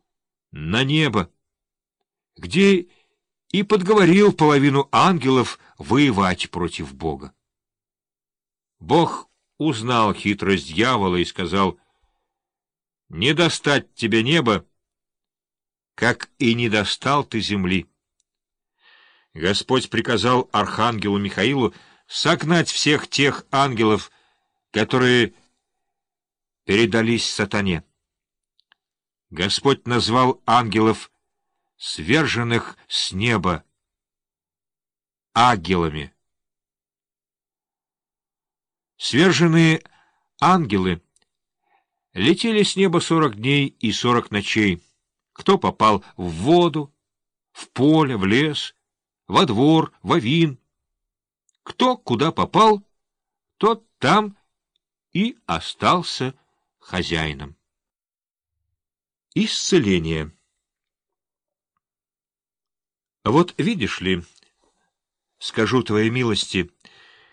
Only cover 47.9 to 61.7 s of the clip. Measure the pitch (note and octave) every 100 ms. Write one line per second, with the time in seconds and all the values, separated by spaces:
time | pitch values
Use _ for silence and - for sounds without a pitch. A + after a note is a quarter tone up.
47.9 | D#3 C#3 A2+ F#2+ A#2+ D3+ - - - _
48.9 | _ _ _ - F#2+ - G#2+ D3 D#3+ D#3+
49.9 | _ F#2 E3 A2+ E3 D#3+ B2+ _ _ _
50.9 | _ _ _ _ _ _ _ - - B3+
51.9 | B3+ - A#2+ - - - F#3 A3 G#3 -
52.9 | _ _ _ _ _ _ - G#3+ A3+ _
53.9 | _ B2+ G3+ G#3+ - _ _ _ _ _
54.9 | _ _ F3 A#3 - - E2 - - G#3+
55.9 | F3 D#3+ - C3 - _ _ _ _ -
56.9 | F2+ E2 D#2+ D#2 C#2 C#2+ - _ _ _
57.9 | _ _ _ _ _ _ _ _ _ _
58.9 | _ _ _ _ - G#3+ - - F3+ G#2
59.9 | F2+ D#2+ D#2+ D#2 - _ _ _ _ _
60.9 | _ _ _ _ _ _ _ _